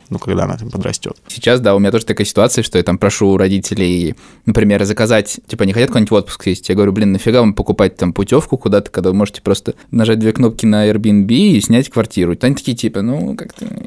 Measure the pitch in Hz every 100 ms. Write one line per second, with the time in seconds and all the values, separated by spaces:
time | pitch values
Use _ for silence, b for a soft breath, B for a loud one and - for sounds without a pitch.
0 | _ 101 92 92 95 110 110 98 101 -
1 | - - - - 117 123 107 98 101 113
2 | - - 101 - 120 - 107 90 87 95
3 | 101 - 101 95 95 98 - 95 90 90
4 | 80 - B B - 110 104 101 101 107
5 | 110 110 101 - - - 98 107 135 123
6 | 104 107 - - 98 90 - 101 101 98
7 | 104 95 117 120 110 101 - 98 95 -
8 | 90 90 98 131 - - 104 101 - -
9 | 92 95 101 - - 98 - - B 117
10 | 110 110 110 110 117 110 110 107 104 107
11 | 107 104 98 143 208 120 90 120 131 117
12 | - - 87 85 127 139 - 120 110 101
13 | 110 147 - - - - - -